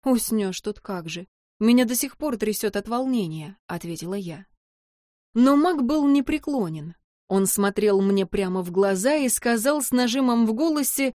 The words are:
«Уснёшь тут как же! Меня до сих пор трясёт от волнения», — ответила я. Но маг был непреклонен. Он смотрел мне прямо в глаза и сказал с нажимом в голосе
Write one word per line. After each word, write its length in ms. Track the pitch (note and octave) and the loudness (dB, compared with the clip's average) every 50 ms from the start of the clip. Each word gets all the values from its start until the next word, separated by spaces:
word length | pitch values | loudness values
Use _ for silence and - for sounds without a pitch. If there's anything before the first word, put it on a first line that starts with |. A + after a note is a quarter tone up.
| _ | _
«Уснёшь 560 | C4+ B3+ A#3 - - A3+ A3 G3+ F#3+ F#3 - _ | 2 2 2 2 0 -2 -2 -2 -2 -4 -6 _
тут 180 | G#3+ G#3 - | -10 -10 -10
как 280 | _ - G3+ F3+ E3 E3 | _ -10 -10 -8 -8 -10
же! 180 | D#3+ F3 F3+ _ _ _ _ _ _ _ | -12 -12 -14 _ _ _ _ _ _ _
Меня 260 | G#3 A3+ A#3+ B3 B3+ | 4 4 6 6 4
до 100 | A3+ B3+ | 2 0
сих 220 | A#3+ - C4 - | -4 -4 -6 -8
пор 220 | _ D4+ D4+ B3 G#3 | _ -6 -6 -4 -2
трясёт 360 | A3 G#3+ G#3 - - G#3 G3+ | -2 -2 -2 -2 -4 -4 -4
от 120 | G3+ G3 A3 | -4 -6 -4
волнения», — 680 | A3+ B3 C4 C4 B3+ A#3+ G3 E3 D#3 D#3+ D#3 E3+ G3 _ _ | -4 -4 -2 0 0 0 -2 -2 -6 -8 -12 -14 -16 _ _
ответила 480 | _ F3 E3+ - E3+ E3+ - E3+ E3+ F#3+ | _ -10 -8 -8 -10 -10 -10 -8 -8 -8
я. 320 | G#3 G3 E3+ D#3 D3 G3 _ _ _ _ _ _ _ _ _ _ _ _ _ _ _ _ _ _ | -8 -8 -8 -12 -14 -16 _ _ _ _ _ _ _ _ _ _ _ _ _ _ _ _ _ _
Но 220 | A3 B3 C4+ C#4+ | 4 6 6 6
маг 260 | C#4+ D4+ F4+ F4+ C#4+ B3+ | 6 4 4 2 0 0
был 260 | A#3 D4+ D#4 C#4+ C#4+ | 0 2 2 4 4
непреклонен. 840 | C#4 C#4+ C4 - D#4 D4+ - - C#4+ C4 G#3 E3 D#3+ D#3 D3 E3 F3 _ _ _ _ _ _ _ | 4 4 2 0 -4 -4 -4 -4 -2 -2 -2 -4 -4 -8 -10 -14 -16 _ _ _ _ _ _ _
Он 180 | G3 G3 F#3+ | 0 2 2
смотрел 540 | F#3+ - - G3+ G3+ G3 - G#3 G#3 G3+ G3 | 2 0 0 0 0 0 2 2 2 2 4
мне 260 | G3 G3 G3+ G3 F#3+ | 2 2 2 2 0
прямо 360 | F3+ - G3 G3 F#3 F#3 F#3 F3+ | -2 -2 -4 -4 -2 -4 -4 -6
в 80 | F3 | -2
глаза 440 | E3+ F#3 G3 G3 G3 F#3 F#3+ C4 D4+ | 0 0 2 2 2 0 0 0 2
и 140 | D4+ C#4 B3+ | 2 0 0
сказал 540 | - - - A#3+ A#3 A3+ G#3 C#4 D4+ D4+ C4 | -2 -2 0 0 0 0 0 0 0 0 0
с 100 | - B3+ | 0 0
нажимом 540 | B3 B3 A#3+ A3 C4+ C4+ B3 A#3+ A#3 A#3 | 0 0 0 0 0 0 2 2 2 2
в 80 | A3 A3 | 2 2
голосе 580 | A3 D#4 E4 D#4 D4 C#4 - - - C#4 C4 - | 0 0 0 0 0 -2 -2 -2 -2 -2 -2 -4